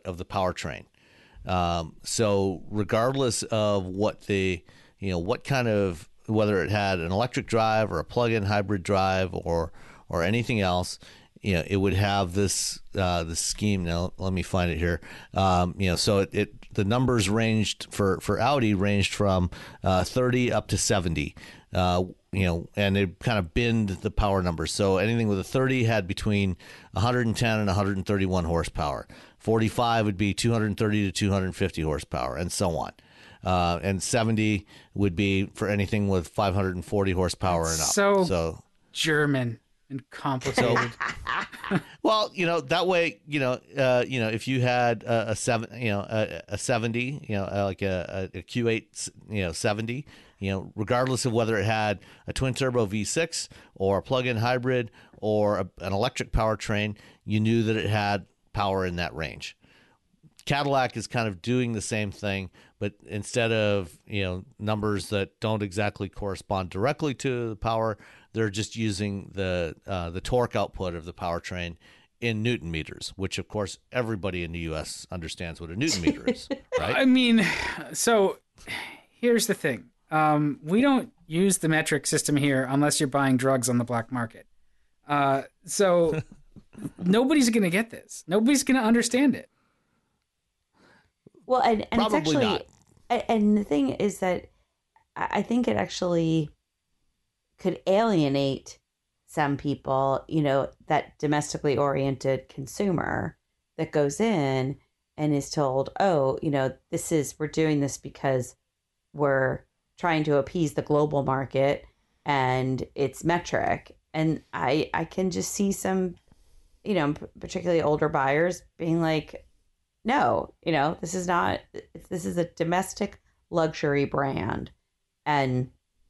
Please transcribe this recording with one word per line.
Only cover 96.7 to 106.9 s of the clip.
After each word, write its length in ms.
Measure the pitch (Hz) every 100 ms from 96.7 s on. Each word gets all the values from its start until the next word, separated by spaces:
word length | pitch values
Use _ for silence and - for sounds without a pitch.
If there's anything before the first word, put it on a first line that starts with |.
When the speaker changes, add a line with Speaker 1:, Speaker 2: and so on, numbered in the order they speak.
| _ _ _ _ _ _ _ _ _
Speaker 3:
could 240 | 190 - -
alienate 880 | 196 226 180 143 139 139 135 - - _ _ _ _ _
some 300 | - 143 139
people, 680 | 143 135 - 135 135 131 -
you 140 | 160
know, 280 | 143 135 - - -
that 300 | 151 - -
domestically 580 | 147 147 147 151 147 131
oriented 720 | 143 139 139 131 135 131 -
consumer 880 | - 135 - 202 170 - - - - _ _ _ -
that 140 | 160
goes 300 | 151 143 143
in 560 | 226 185 139 135 131 139 _ _ _ -
and 160 | 151
is 160 | 143 143
told, 400 | 160 139 131 135 -
"Oh, 400 | 196 160 135 -
you 100 | 160
know, 220 | 139 131 160
this 220 | _